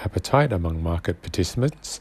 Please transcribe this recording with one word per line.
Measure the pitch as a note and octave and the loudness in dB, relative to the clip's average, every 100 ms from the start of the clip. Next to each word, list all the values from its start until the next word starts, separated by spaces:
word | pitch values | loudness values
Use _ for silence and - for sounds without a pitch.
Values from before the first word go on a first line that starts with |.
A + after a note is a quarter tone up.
appetite | - - - C#3 D3 | -4 -4 2 4 4
among | G2 E2+ D#2+ | 2 0 0
market | E2 E2+ - F2 | 0 0 -2 -4
participants | - - F2+ - C3+ - - - | -4 -2 0 0 0 -2 -10 -14